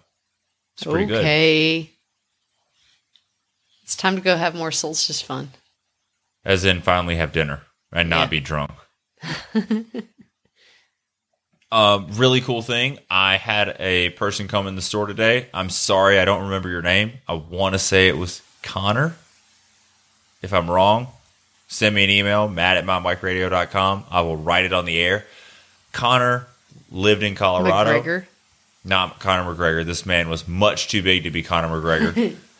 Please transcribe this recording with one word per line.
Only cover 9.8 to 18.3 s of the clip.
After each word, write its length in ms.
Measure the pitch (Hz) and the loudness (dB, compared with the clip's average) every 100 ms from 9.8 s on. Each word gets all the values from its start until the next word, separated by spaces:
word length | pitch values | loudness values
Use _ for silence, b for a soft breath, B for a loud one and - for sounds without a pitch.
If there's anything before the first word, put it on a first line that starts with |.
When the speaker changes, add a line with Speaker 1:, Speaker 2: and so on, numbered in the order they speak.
| 226 240 220 _ _ _ _ _ b b b b _ _ _ _ _ _ - | -6 -14 -16 _ _ _ _ _ b b b b _ _ _ _ _ _ -2
Speaker 1:
Um, 380 | 113 104 101 92 104 | 4 4 4 0 2
really 260 | 127 127 | 2 4
cool 180 | 131 117 | 0 -4
thing. 380 | 117 120 131 139 - | -4 -2 -2 -4 -2
I 280 | 92 95 95 | 2 4 2
had 380 | 117 104 101 - | 0 -2 -2 -2
a 300 | 92 90 90 | 0 0 0
person 360 | - 104 101 98 | -2 -4 -4 -4
come 200 | 104 98 | -4 -4
in 100 | 95 | -6
the 60 | |
store 240 | - 104 104 | -4 -4 -4
today. 420 | 101 113 123 123 | 0 2 2 -2
I'm 160 | 92 92 | -6 -4
sorry, 480 | - - 98 98 98 | -2 2 4 6 6
I 80 | 92 | 4
don't 160 | 98 | 2
remember 260 | 98 95 92 | 0 -4 -4
your 140 | 87 | -4
name. 300 | 87 95 110 127 - | 0 2 0 -6 -8
I 60 | |
wanna 460 | 82 80 90 95 95 | -8 -6 -2 0 0
say 300 | - 95 92 | 2 4 4
it 100 | 71 | 2
was 240 | 90 | -4